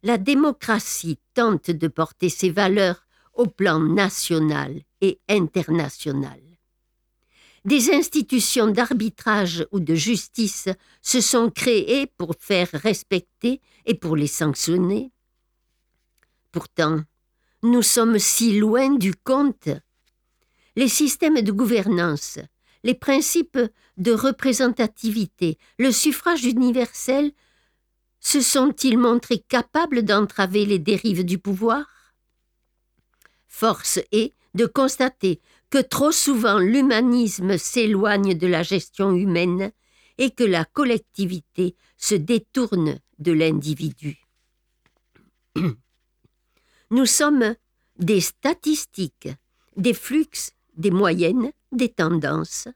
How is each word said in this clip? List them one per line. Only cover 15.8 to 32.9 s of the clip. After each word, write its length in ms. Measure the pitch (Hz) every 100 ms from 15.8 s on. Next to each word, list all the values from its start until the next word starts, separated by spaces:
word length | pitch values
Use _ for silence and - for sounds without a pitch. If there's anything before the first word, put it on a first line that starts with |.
| _ _ _ _ _ _ _
Pourtant, 500 | 170 - - 156 156 156 _ _ _ _ _
nous 180 | 233 247
sommes 380 | 226 - 226 214
si 400 | - - 226 208
loin 320 | 214 233 269
du 240 | 277 190 180
compte. 540 | - 262 285 - - 139 _ _ _ _ _ _ _ _ _ -
Les 120 | 254
systèmes 540 | - 294 - 320 302
de 100 | 208
gouvernance, 840 | 202 233 233 190 180 170 147 - - - _ _ _
les 100 | 226
principes 680 | 247 - 277 311 349 311 262 226 _ _ -
de 140 | 185
représentativité, 1500 | 220 254 262 269 240 254 247 220 - 226 214 190 _ 175 156 _ _
le 120 | 262
suffrage 540 | 233 302 - - 339 254
universel 840 | 233 247 247 233 - - 269 294 - _ _ _ _ _ _ _ _
se 220 | - 285
sont-ils 560 | 247 285 262 - 269 233
montrés 420 | 240 240 - 233
capables 640 | _ 247 - 302 330 254
d'entraver 640 | 208 208 208 - 190 202 208
les 140 | 196
dérives 460 | 156 202 226 175 185
du 140 | 180
pouvoir ? 560 | 202 190 226 247 294 _ _ _ _ _ _ _ _ _ _